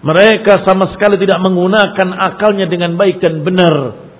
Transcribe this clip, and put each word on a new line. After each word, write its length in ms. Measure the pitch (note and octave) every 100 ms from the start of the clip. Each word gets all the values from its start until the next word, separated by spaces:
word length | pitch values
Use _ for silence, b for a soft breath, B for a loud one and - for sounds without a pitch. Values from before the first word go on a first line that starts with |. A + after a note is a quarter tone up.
Mereka 640 | C3+ E3 G#3+ G#3+ - G3 -
sama 320 | F#3+ F#3+ -
sekali 240 | G#3 G3+
tidak 160 | G3 F3
menggunakan 720 | F#3 F3+ F3+ G#3+ G3+ - F#3 F#3
akalnya 480 | F#3 - G#3+ G3+ F#3
dengan 320 | E3+ F3 E3+
baik 240 | G3 F3+
dan 240 | E3 D#3+ D3+
benar. 560 | F#3 F3 D3 C3 G#2+ -